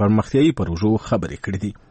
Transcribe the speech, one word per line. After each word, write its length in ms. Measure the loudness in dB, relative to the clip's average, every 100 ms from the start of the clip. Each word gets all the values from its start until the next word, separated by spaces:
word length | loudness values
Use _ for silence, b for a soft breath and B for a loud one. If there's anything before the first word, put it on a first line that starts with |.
پرمختیایي 500 | 2 2 2 2 2
پروژو 420 | 2 -4 -2 0 0
خبرې 400 | 0 -4 -4 -10 -8
کړې 140 | -6 -8
دي. 60 | -10 b